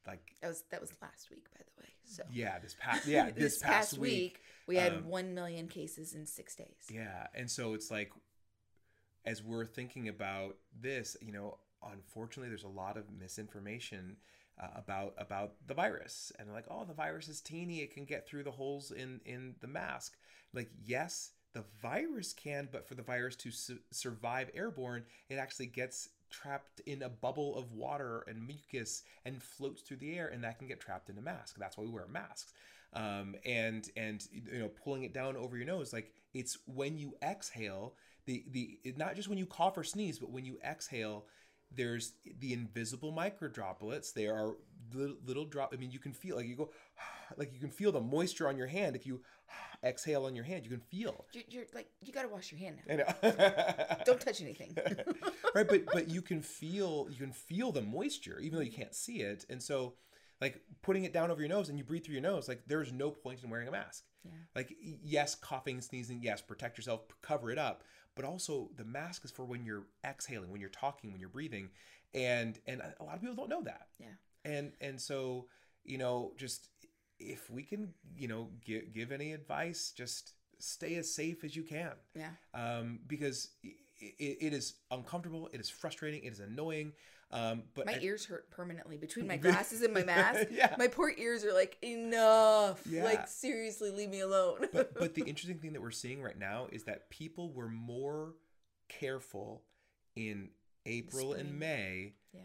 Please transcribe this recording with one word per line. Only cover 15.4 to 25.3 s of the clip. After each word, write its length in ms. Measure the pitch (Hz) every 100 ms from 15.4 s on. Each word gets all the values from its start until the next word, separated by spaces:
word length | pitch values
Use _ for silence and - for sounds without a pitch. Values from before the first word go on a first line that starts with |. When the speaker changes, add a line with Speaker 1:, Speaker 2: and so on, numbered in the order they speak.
| 104 - -
Speaker 1:
the 60 |
virus. 580 | 139 208 85 - - - -
And, 120 | 104
like, 140 | 110 -
"Oh, 160 | - 196
the 80 |
virus 340 | 151 156 160 151
is 140 | 147
teeny. 380 | - 165 175 170
It 120 | 143
can 120 | - 139
get 220 | 151 -
through 160 | 147
the 80 | 139
holes 400 | 127 135 143 139
in, 300 | - 127 127 -
in 300 | 123 127 120
the 60 | 123
mask." 500 | 156 175 - - - - - _
Like, 160 | 123 113 -
yes, 480 | 110 127 170 - - _ _
the 100 | 117 101 104
virus 520 | 120 170 330 262 175
can, 340 | - 147 143 139
but 160 | 139 -
for 80 | 127
the 60 |
virus 320 | 120 123 123 123
to 140 | 123
su-, 280 | 113 - 123 -
survive 580 | - 127 110 117 127 127
airborne, 500 | - 220 147 123 120 117 -
it 60 | _